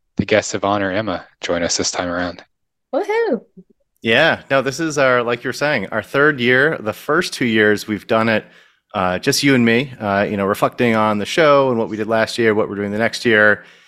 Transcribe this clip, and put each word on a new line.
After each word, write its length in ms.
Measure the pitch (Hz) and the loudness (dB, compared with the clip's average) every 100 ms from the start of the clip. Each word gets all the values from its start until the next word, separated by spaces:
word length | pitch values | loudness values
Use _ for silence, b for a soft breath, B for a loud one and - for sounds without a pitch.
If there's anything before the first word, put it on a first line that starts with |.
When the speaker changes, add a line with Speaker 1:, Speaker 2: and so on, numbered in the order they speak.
| _ - | _ -6
Speaker 1:
the 80 | |
guest 300 | 101 107 - | 0 0 0
of 100 | 104 | -4
honor, 280 | 98 104 98 | -2 -2 -2
Emma, 340 | 92 110 87 - _ | -4 -4 -8 -10 _
join 240 | - 87 | -6 -4
us 120 | 85 - | -2 -4
this 140 | 90 | -4
time 180 | - 90 | -4 -6
around. 360 | 87 90 87 - _ _ _ _ | -4 -6 -8 -20 _ _ _ _
Speaker 2:
Woohoo. 500 | 269 392 427 466 254 - - - _ _ _ | -6 -4 -2 -2 -4 -8 -20 -20 _ _ _
Speaker 3:
Yeah, 440 | 117 117 160 120 - | 0 2 2 0 -2
no, 140 | 135 | -2
this 160 | 127 131 | -2 -4
is 180 | 165 147 | -4 0
our, 280 | 131 123 | 2 2
like 180 | 117 123 | 0 -4
you're 100 | 135 | -6
saying, 360 | 120 147 143 95 | -4 -4 -4 -4
our 160 | 110 | -6
third 340 | 101 139 147 143 | -4 0 2 2
year. 400 | 120 127 147 160 | 2 2 2 -2
The 140 | 107 | -6
first 400 | 104 - 156 180 | -8 -4 -2 -2
two 140 | - 131 | -4 -2
years 420 | 110 107 104 - | 2 4 2 -2
we've 180 | 104 - | -8 -2
done 220 | 113 110 | 0 2
it, 160 | 110 - b b b b | 0 -4 b b b b
uh, 240 | 104 92 90 | -4 -2 -2
just 240 | 139 135 | -2 0
you 140 | 139 135 | 2 4
and 80 | |
me, 280 | 117 117 139 - | 4 2 0 -6
uh, 240 | 107 98 | -2 0
you 140 | 101 101 | 0 0
know, 100 | 98 | -2
reflecting 480 | 101 135 - 123 | 0 -2 0 0
on 240 | 110 107 104 | 2 0 0
the 80 | 101 | -4
show 440 | - 156 143 135 | 2 4 4 2
and 80 | 117 | 0
what 80 | 104 | -4
we 80 | 107 | -4
did 100 | 107 | -2
last 320 | 113 110 - | 0 0 2
year, 160 | 113 | 2
what 140 | 104 110 | 2 0
we're 80 | 98 | -4
doing 160 | 101 | -4
the 60 | 104 | -2
next 260 | 113 - | -2 -2
year. 400 | 120 107 107 104 B B | 2 6 6 4 B B